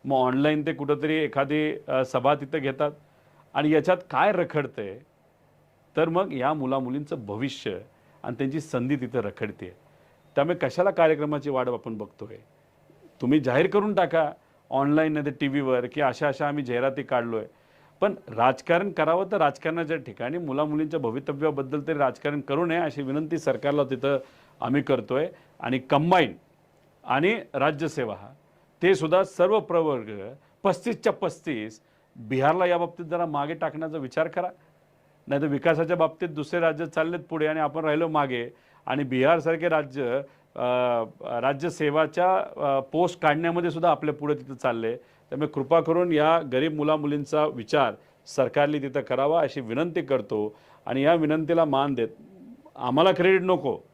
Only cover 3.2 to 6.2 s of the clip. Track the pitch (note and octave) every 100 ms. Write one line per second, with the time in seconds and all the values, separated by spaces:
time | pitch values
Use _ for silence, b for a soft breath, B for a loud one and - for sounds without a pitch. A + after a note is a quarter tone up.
3.2 | b b _ - D3+ D#3 D3 F3+ - C3
4.2 | F#3 F3+ E3+ D3+ C3 - G2+ G#2+ _ _
5.2 | _ _ _ _ _ _ _ - E3 E3+